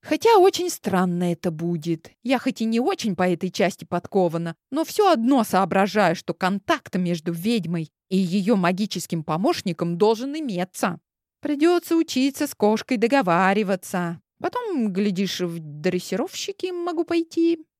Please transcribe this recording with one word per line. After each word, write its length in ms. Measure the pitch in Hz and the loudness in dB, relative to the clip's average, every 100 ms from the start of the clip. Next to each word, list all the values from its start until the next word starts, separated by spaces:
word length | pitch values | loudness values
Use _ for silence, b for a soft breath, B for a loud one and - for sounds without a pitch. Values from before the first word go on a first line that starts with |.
Хотя 360 | - 302 453 453 | -4 0 6 8
очень 320 | 370 370 349 | 6 4 -4
странно 640 | - 208 180 180 175 175 | -4 -2 2 2 0 0
это 200 | 170 180 | 0 -4
будет. 600 | 156 170 170 160 160 - _ | -4 -4 -4 -4 -6 -8 _
Я 160 | 240 254 | -2 0
хоть 220 | 254 - | 0 -2
и 40 | 220 | -2
не 140 | 226 | 0
очень 360 | 277 - 220 175 | 0 -2 -2 0
по 80 | |
этой 260 | 185 170 185 | 0 0 -4
части 340 | - 185 - | 0 -2 -2
подкована, 720 | - 175 - 196 175 165 170 160 _ | -6 -6 -2 0 2 0 -6 -10 _
но 140 | 277 320 | -6 -4
все 260 | - 403 | 2 4
одно 320 | 294 233 277 | 4 4 2
соображаю, 720 | 220 185 185 190 196 214 185 160 | 4 2 2 2 2 2 2 0
что 180 | - | -4
контакт 640 | - 185 196 - 320 - 185 | -2 -2 -2 -2 -2 -2 -2
между 360 | 175 170 175 | -2 -2 -4
ведьмой 580 | 170 196 240 165 170 156 _ _ | -4 0 0 -2 -4 -6 _ _
и 80 | 190 | 0
ее 380 | 185 196 185 202 | 2 0 2 2
магическим 680 | 175 185 214 180 - 170 | 2 0 -4 -6 -4 -6
помощником 760 | 156 160 247 349 196 165 170 170 | -2 0 0 0 -4 -2 -2 2
должен 380 | 208 220 269 302 | 2 2 -4 -6
иметься. 640 | 294 180 185 - 226 - _ _ _ _ | -6 -4 -6 -2 -4 -4 _ _ _ _
Придется 540 | - 285 330 349 - 330 | -4 2 2 2 2 0
учиться 520 | 330 254 269 269 294 | 0 0 0 0 -6
с 80 | - | 0
кошкой 420 | 208 220 - 247 | 0 2 -2 0
договариваться. 1200 | 226 277 185 170 190 202 190 185 - 180 170 170 _ _ | 2 2 4 2 4 2 0 -4 -4 -4 -4 -8 _ _
Потом, 540 | 349 494 466 320 220 | -6 -6 -4 -2 -2
глядишь, 480 | 180 214 180 196 - | 0 -2 0 -4 -4
в 180 | 180 170 | -6 -6
дрессировщики 1120 | 156 147 175 180 - 185 339 - - 392 370 | -12 -4 -2 -2 -4 -6 -6 -8 -10 -8 -8
могу 320 | 359 349 330 | -6 -4 -4
пойти. 640 | 330 339 330 - 330 330 311 | -2 -2 -2 0 0 0 -6